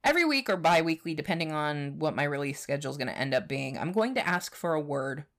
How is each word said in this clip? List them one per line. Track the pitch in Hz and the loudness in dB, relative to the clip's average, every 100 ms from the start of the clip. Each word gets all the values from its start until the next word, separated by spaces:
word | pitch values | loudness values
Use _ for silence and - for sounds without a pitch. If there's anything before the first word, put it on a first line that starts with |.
Every | 262 330 | 4 4
week | 330 277 254 | 4 2 2
or | 190 | 2
bi-weekly, | 160 170 165 160 170 | 6 6 4 0 -2
depending | 156 151 170 160 | -4 -2 -2 0
on | 156 151 147 143 143 | 0 0 -2 -4 -2
what | 156 | -2
my | - | 0
release | 143 143 143 139 | 0 0 -2 -6
schedule | - 143 143 | -4 -2 -2
is | 147 | -4
gonna | 127 | -4
end | - 135 | -2 0
up | 208 196 | 0 0
being, | 139 135 135 | -4 -4 -4
I'm | 151 | -2
going | 196 233 | 0 0
to | 254 - | 0 0
ask | 180 - | -2 -2
for | - 175 | -6 0
a | 156 | 0
word | 147 139 135 135 143 | 0 -2 -2 -6 -10